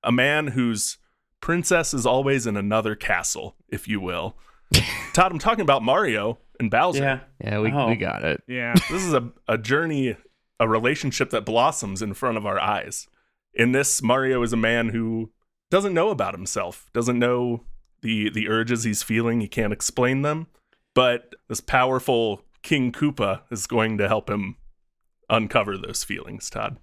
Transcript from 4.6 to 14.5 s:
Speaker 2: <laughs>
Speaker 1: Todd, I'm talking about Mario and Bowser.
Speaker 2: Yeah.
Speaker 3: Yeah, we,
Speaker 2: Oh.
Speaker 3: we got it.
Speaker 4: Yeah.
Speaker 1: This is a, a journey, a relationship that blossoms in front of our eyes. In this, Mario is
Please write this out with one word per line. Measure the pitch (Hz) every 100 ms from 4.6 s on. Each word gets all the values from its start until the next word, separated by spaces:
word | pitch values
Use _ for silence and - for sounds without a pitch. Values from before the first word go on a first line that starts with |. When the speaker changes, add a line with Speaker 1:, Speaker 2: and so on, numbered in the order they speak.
| _
Speaker 2:
<laughs> | - - - -
Speaker 1:
Todd, | - 185
I'm | 165
talking | 214 220
about | 160 139
Mario | 113 170 185 107 104 120 _ -
and | 110
Bowser. | 117 175 139
Speaker 2:
Yeah. | 139 131 - _
Speaker 3:
Yeah, | - 104
we, | 107
Speaker 2:
Oh. | 143 117
Speaker 3:
we | 113
got | 95 -
it. | 80 71 -
Speaker 4:
Yeah. | 127 120 117 -
Speaker 1:
This | 170
is | 180
a, | 139 120 - -
a | 113
journey, | 110 143 165 147 127 104 _ _ _ _
a | 113
relationship | 110 120 151 143 - -
that | 117
blossoms | 101 117 139 - 104 95
in | 107
front | 95 127 110
of | 104
our | 98
eyes. | 107 104 - - - _ _ _ _
In | - 120
this, | 131 139 -
Mario | 120 131 131 127
is | 117